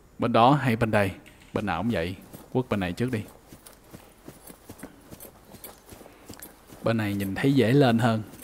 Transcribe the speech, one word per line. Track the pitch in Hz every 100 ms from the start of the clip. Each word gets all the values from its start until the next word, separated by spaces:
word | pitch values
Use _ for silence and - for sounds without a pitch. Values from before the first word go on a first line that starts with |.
| - -
Bên | 117
đó | 117 120
hay | 143 131 110
bên | 113
đây? | 107 98 92 - - -
Bên | - 101
nào | 85
cũng | 110
vậy. | 98 87 95 - - -
Quất | 127 123
bên | 104
này | 90
trước | 90 123
đi. | 110 101 - - - - - - - - - - - - - - - - - - - - - - - - - - - - - - - - - - -
Bên | - 113
này | 104
nhìn | 101 98
thấy | 95 139
dễ | 139 107
lên | 139 131 117
hơn. | 120 113 107 -